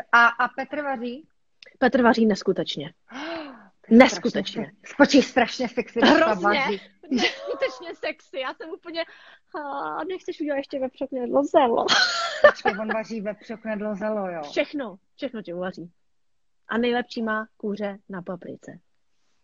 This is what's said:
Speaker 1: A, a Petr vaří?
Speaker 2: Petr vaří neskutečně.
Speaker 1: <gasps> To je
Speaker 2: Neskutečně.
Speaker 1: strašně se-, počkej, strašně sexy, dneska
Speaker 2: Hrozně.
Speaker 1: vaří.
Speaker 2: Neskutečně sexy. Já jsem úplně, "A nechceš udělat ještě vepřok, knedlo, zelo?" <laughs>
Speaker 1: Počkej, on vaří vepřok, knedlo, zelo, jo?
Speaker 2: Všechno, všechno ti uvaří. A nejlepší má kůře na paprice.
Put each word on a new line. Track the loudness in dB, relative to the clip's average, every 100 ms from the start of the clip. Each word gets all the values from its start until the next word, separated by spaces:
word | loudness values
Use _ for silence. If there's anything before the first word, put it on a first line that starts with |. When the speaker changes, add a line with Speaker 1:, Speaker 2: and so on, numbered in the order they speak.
| 2
Speaker 1:
A, | 6 6
a | 4 -2
Petr | -4 -8 -6
vaří? | -6 -6 -6 -10 -16 _ _ _ -20 _
Speaker 2:
Petr | 2 6
vaří | 4 6 4
neskutečně. | 2 0 -2 -4 -8 -12 -16 _
Speaker 1:
<gasps> | -12 -10 -10 -12 -16 -20 _ 6
To |
je | 8
Speaker 2:
Neskutečně. | 8 4 -4 -4 -4 -8
Speaker 1:
strašně | -10 -14 -6
se-, | 4
počkej, | 6 6
strašně | 4 2 0 0 -4
sexy, | -4 -6 2
dneska | 6 6 4
Speaker 2:
Hrozně. | 2
Speaker 1:
vaří. | 2 2 0 -4 -8 _ -4
Speaker 2:
Neskutečně | -2 -2 -4 -8 -4 -4 -6 -14
sexy. | -10 -10 -10 _ -8
Já | -8
jsem | -10 -12
úplně, | -14 -10 -8 -8 -12 -20 -20 _
"A | -12 -8 -6 -6 -6
nechceš | -6 -8 -8 -6
udělat | -4 -4
ještě | -4 -6
vepřok, | -6 -6 -8
knedlo, | -6 0 0
zelo?" | 2 4 4 2 2
<laughs> | 2 2 0 -4 4 4
Speaker 1:
Počkej, | 6 -2 -4
on | -4
vaří | -6 -6 -8
vepřok, | -8 -10 -14 -12
knedlo, | -8 -6 -6
zelo, | -6 -4 -4 -6
jo? | -8
Speaker 2:
Všechno, | -6 -4 -4 -6 -10 -12 _ -12
všechno | -10 -10
ti | -10
uvaří. | -8 -8 -8 -16 _ _ _ _ _ _ _ -6
A | -2
nejlepší | 0 -2 -4 -6
má | -4 -4 -6 _
kůře | -8 -6 -6 -8 -12
na | -12
paprice. | -10 -12 -12 -16 -18 -20 _ _ _ _ _ _